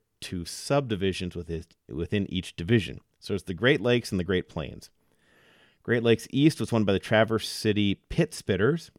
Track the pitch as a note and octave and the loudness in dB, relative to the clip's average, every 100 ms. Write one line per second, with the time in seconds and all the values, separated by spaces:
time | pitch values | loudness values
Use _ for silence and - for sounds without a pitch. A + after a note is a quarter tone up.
0 | _ - - F2+ E2+ - - C#3+ C3 G2+ | _ -18 -10 -10 -10 -10 -2 -2 0 -2
1 | F#2+ F2+ F2+ F2 E2+ E2 - _ - C#2 | -2 -2 -6 -8 -8 -8 -10 _ -12 -8
2 | E2+ G#2 G2 F2+ F2 - F2 A#2 F2 - | -2 -2 -2 -4 -6 -6 2 2 0 -8
3 | - _ - G2 - E2+ A#2+ D3+ A2+ B2 | -18 _ -6 -6 -6 0 2 2 2 0
4 | - F#2+ E2+ F#2 - - D2 - - _ | 0 -4 0 -2 -2 -8 -10 -12 -20 _
5 | _ _ _ _ _ _ _ _ - A#2+ | _ _ _ _ _ _ _ _ -2 2
6 | A#2 A2+ - C3 D3+ - A2+ A#2 G#2 F#2+ | 4 4 2 4 4 4 0 2 4 2
7 | - A2 G#2+ A2 - - A2 G#2 G2+ F#2 | 4 4 4 2 -2 -4 0 2 2 0
8 | - - D#3+ - - F#2+ A2+ E3 - | -4 -2 -2 -2 -2 0 2 0 -6